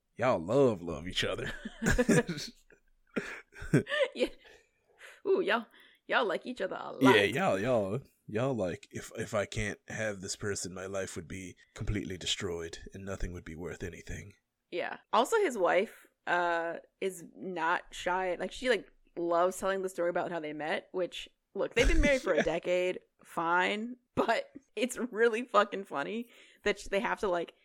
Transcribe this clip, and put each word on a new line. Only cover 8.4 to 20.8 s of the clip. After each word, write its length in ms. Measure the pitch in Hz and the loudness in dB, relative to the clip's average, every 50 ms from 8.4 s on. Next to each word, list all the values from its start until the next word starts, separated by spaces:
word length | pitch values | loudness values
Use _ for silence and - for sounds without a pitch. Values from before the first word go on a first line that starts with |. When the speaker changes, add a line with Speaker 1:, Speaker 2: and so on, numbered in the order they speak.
| 127 139 131 | 0 0 0
Speaker 1:
like, 320 | 107 92 87 82 - - - | 0 -2 -2 -4 -6 -10 -12
"If, 200 | - - - - - | -12 -12 -12 -10 -8
if 160 | 113 110 - 117 | -8 -6 -4 -2
I 120 | 104 98 | -2 -2
can't 340 | - - - 107 101 82 - _ - | -2 -2 -4 -4 -4 -4 -8 _ -10
have 320 | - 107 110 107 101 95 | -6 -4 -4 -4 -4 -6
this 140 | 92 92 - | -8 -8 -8
person, 380 | - 107 104 95 - - 92 90 | -6 -4 -4 -4 -4 -6 -8 -8
my 120 | 95 92 | -8 -8
life 300 | 95 98 98 95 - - | -6 -4 -4 -6 -6 -8
would 120 | 95 80 | -10 -10
be 280 | 71 92 95 90 90 - _ - _ - | -10 -10 -12 -12 -12 -16 _ -20 _ -12
completely 440 | - 110 107 107 101 - - 95 | -8 -4 -2 -2 -2 -2 -4 -6
destroyed 600 | 82 - - - - 107 90 85 85 82 82 - - - - - | -6 -2 -2 -2 -2 -2 -4 -4 -4 -6 -8 -10 -12 -14 -14 -14
and 100 | 95 98 | -12 -10
nothing 280 | 98 98 - - 90 87 | -8 -6 -4 -4 -4 -6
would 100 | 90 - | -8 -10
be 120 | 82 80 | -12 -10
worth 280 | 78 87 78 - - 95 | -8 -8 -8 -8 -8 -10
anything." 500 | 90 85 - - - 90 90 87 101 - _ _ _ _ _ _ - | -10 -10 -12 -12 -12 -12 -12 -12 -16 -20 _ _ _ _ _ _ -10
Speaker 2:
Yeah. 260 | - 170 - - - - _ - | -8 -6 -6 -6 -8 -12 _ 0
Also, 240 | - 214 262 - 453 | 2 2 2 4 2
his 200 | 440 403 311 240 | 2 2 2 2
wife, 480 | 202 175 165 165 180 214 - - - - _ _ _ - | 2 4 4 4 4 2 0 -6 -16 -20 _ _ _ -2
uh, 460 | - 175 175 175 175 170 170 165 170 160 - - - _ - | 0 0 2 2 2 0 0 -2 -4 -6 -8 -12 -16 _ -6
is 220 | 190 190 185 170 156 - - | -4 -4 -4 -6 -14 -18 -16
not 460 | - 127 190 180 165 160 165 180 - - - | -12 -10 -8 -4 -2 0 2 0 0 -2 -8
shy. 440 | - - - 180 180 190 190 180 170 - | -10 -6 -2 0 0 0 0 -2 -2 -2
Like, 120 | 180 - | -4 -6
she, 180 | - - 247 254 | -6 -4 0 0
like, 160 | 233 185 - - _ _ _ _ - | 0 0 0 -8 _ _ _ _ -8
loves 400 | - 170 170 170 170 180 185 185 | -4 0 2 4 4 4 4 2
telling 240 | - 208 190 196 196 | 0 -2 -2 0 0
the 80 | 185 185 | -2 -4
story 200 | - - 170 175 | -2 0 0 0
about 220 | 175 180 156 175 | 0 0 0 -2
how 80 | 175 170 | -2 -4
they 140 | 151 151 151 | -6 -6 -6
met, 340 | 151 147 156 190 226 | -4 -4 -2 -2 -4